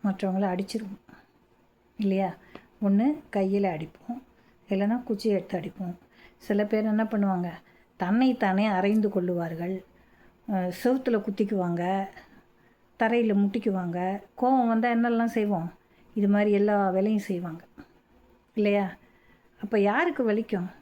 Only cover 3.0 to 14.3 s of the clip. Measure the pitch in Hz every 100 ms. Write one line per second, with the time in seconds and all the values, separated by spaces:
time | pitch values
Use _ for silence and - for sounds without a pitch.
3 | 254 302 - 208 190 202 196 160 156 -
4 | - 240 - _ _ _ _ 196 202 240
5 | 247 208 220 202 - 180 156 - 185 180
6 | _ _ - _ - 202 208 214 220 214
7 | 220 214 202 185 175 170 _ _ _ _
8 | 180 220 262 247 202 190 220 185 196 220
9 | 208 202 180 175 165 165 175 185 - _
10 | _ _ - _ - 196 180 180 247 262
11 | 262 226 208 202 208 208 180 170 175 190
12 | 190 - - - _ _ _ _ _ _
13 | 226 240 226 202 202 226 208 190 180 175
14 | 180 202 -